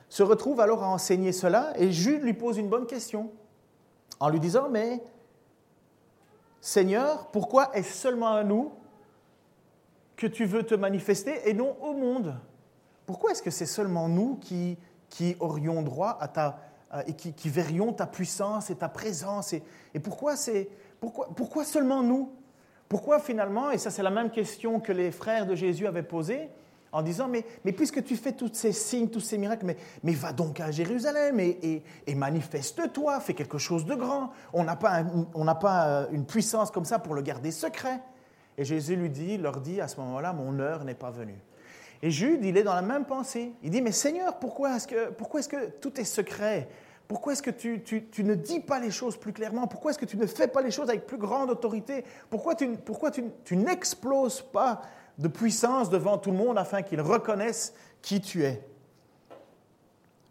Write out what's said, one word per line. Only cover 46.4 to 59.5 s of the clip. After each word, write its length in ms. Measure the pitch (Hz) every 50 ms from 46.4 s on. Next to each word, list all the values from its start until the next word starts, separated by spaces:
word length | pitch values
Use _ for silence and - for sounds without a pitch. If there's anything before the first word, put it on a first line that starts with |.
| 208 214 220 180 135 - - - - - - - _ -
Pourquoi 240 | 208 - - 294 285
est-ce 100 | - -
que 80 | -
tu, 320 | 214 - - 233 233 214 -
tu, 260 | - 220 220 220 220
tu 140 | - - 202
ne 100 | 202 214
dis 280 | 180 160 - 330 339
pas 180 | 247 - 285 262
les 120 | 240 226
choses 260 | 185 - 254 247 - -
plus 160 | - 208 208
clairement ? 340 | - 220 220 214 233 247 233
Pourquoi 240 | - - - 302
est-ce 80 | 294 302
que 60 | -
tu 120 | 190 - 202
ne 80 | 233
fais 220 | 185 180 - 311 285
pas 140 | - 269
les 100 | 269 247
choses 180 | 208 - 294 226
avec 160 | 240 202 -
plus 120 | - - 262
grande 320 | 202 202 240 269 269 254
autorité ? 560 | 240 - - 226 202 220 - - 277 269 - - - - - -
Pourquoi 260 | - 220 - 330 330
tu, 220 | - 277 254 233 214
pourquoi 340 | - - 214 - - 302
tu, 140 | 285 - 240 226 - - -
tu 140 | - 180 180
n'exploses 840 | 208 330 370 359 359 - - - - 254 269 269 269 240 - -
pas 400 | - - - 180 226 262 226 - - - - - - - - -
de 120 | 143 165
puissance 600 | - - 220 226 185 - - 240 254 269 240 180
devant 280 | 175 185 156 196 208 196
tout 140 | - 196
le 60 | 185 185
monde 200 | 208 247 240 208
afin 260 | 180 - - 196 190
qu'ils 160 | - 175 151
reconnaissent 760 | 156 151 208 233 226 - 220 196 208 233 220 - - - - - - - - _
qui 180 | - - 196 202
tu 240 | 190 - - 175 151
es ? » 240 | 135 131 110 - - - - - _ _ _ _ _ _ _ _ - - - - -